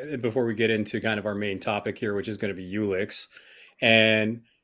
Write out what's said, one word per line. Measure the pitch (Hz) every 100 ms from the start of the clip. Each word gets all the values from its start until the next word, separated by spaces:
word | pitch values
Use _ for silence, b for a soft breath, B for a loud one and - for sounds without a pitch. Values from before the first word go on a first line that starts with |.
| 147
eh, | 135
before | 117 127 117
we |
get | 107 113
into | 107 101 110
kind | 113 104
of | 104
our |
main | 101 104 95
topic | - 104 107 -
here, | 110
which | 101 104
is | 101
gonna | 104
be | 92 90
Ulix. | 104 104 92 107 - - B B B B _
And | 120 113 110 110 107 117 - _